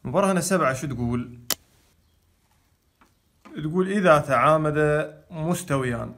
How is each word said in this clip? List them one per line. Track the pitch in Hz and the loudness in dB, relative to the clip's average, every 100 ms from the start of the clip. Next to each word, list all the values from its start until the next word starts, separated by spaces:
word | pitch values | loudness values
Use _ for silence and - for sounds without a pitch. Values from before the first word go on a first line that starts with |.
مبرهنة | 127 151 196 185 | -2 0 2 0
سبعة | 160 185 139 | 0 0 0
شو | 127 151 | -2 -6
تقول؟ | 120 120 120 120 120 - - _ _ _ _ _ _ _ _ _ _ _ _ _ _ _ _ _ _ - 320 | -6 -4 -4 -6 -16 -10 -10 _ _ _ _ _ _ _ _ _ _ _ _ _ _ _ _ _ _ -16 -8
تقول: | 151 175 185 | -4 -2 0
"إذا | 202 185 147 | 2 6 4
تعامد | 139 123 139 156 151 151 151 151 - - _ | 4 2 4 4 2 0 0 0 -4 -12 _
مستويان | 165 156 180 - 139 127 117 113 | -8 -4 -4 -2 -4 -2 -6 -8